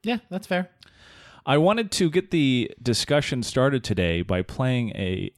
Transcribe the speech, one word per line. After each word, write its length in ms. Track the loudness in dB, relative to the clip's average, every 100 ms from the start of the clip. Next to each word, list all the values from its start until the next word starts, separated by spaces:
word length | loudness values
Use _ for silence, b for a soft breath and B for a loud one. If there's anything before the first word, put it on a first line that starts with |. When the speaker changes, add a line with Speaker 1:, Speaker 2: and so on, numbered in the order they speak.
Speaker 1:
Yeah, 160 | -4 -4 -6
that's 160 | -10 -4
fair. 240 | -2 -4 _ -20 B B B B B 0
Speaker 2:
I 100 | 4
wanted 320 | 4 2 0
to 180 | 0 0
get 200 | 2 0
the 400 | 2 2 2 0 -4
discussion 600 | -2 -2 2 0 0 -2
started 400 | -2 2 2 2
today 380 | -2 0 0 0
by 200 | 0 -2
playing 480 | -2 -2 -2 0 -2
a 400 | -4 -4 -4 -6